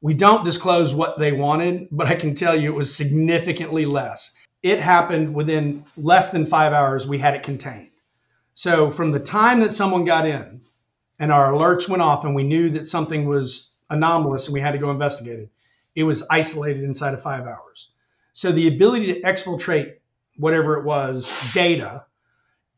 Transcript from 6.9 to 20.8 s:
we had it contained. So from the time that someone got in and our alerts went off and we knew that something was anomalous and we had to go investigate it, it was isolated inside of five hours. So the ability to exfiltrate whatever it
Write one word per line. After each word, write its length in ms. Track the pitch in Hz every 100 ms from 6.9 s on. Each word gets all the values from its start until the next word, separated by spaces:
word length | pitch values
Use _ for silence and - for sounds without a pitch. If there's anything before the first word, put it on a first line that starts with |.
| 135 135
we 120 | 143
had 160 | 143
it 80 | 139
contained. 480 | - 135 139 110 - _ _ _ _ _ _
So 360 | - 180 165 151
from 200 | 165 160
the 100 | 143
time 400 | - 214 226 247
that 120 | 214
someone 320 | 214 196 185
got 220 | 175 165 156
in 360 | 139 107 113 _ _ _ _ _ _
and 140 | 151
our 200 | 143 139
alerts 360 | 143 175 175 196
went 140 | 185
off 220 | 156 143
and 100 | 151
we 100 | 139
knew 260 | 139 160 170
that 160 | 156 151
something 420 | 170 156 156 143
was 420 | 143 127 - - _ _
anomalous 560 | 151 165 170 147 135 -
and 80 |
we 60 | 139
had 120 | 143
to 60 | 143
go 120 | 143
investigate 500 | 139 143 143 120 117
it, 100 | 104 _ _ _ _
it 100 | 160
was 200 | 156 143 -
isolated 540 | 160 160 156 147 139
inside 300 | 139 131 143
of 80 | 131
five 200 | 147 135
hours. 480 | 123 113 - - - _ _ _ _
So 180 | - 180
the 180 | 165 165
ability 460 | 135 208 240 196
to 60 | 180
exfiltrate 720 | 185 190 185 160 - 156 - - _ _ _ -
whatever 420 | 156 165 151
it 60 | 147